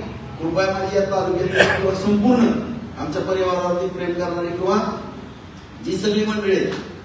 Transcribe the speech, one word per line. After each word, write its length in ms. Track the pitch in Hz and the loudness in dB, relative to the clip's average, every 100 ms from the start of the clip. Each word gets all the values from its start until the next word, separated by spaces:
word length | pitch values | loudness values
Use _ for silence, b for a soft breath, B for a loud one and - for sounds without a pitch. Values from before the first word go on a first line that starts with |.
| - - - - | -6 -12 -12 -6
कृपया 320 | 165 175 190 | -2 2 0
माझी 240 | 190 190 196 | 0 0 0
या 80 | |
तालुक्यात 720 | 196 190 185 175 185 185 196 196 | 2 0 0 0 2 4 4 4
किंवा 160 | 190 | 2
संपूर्ण 520 | 190 208 208 233 240 226 - - - - - | 2 2 4 6 6 4 2 -4 -8 -10 -8
आमच्या 220 | 156 185 | -6 -4
परिवारावरती 680 | 180 190 185 180 180 175 185 | 0 0 2 0 0 0 -2
प्रेम 240 | 180 175 | -2 -4
करणारे 360 | 175 175 175 170 | -2 -2 -2 -4
किंवा 520 | 180 190 214 220 - - - - - - - - - | -2 2 2 0 -6 -10 -12 -14 -16 -16 -18 -18 -10
जी 120 | - 190 | -6 0
सगळी 280 | 208 214 | 2 2
मंडळी 300 | 214 208 196 | 2 0 2
आहेत, 180 | 170 - - - - | 2 2 -4 -8 -14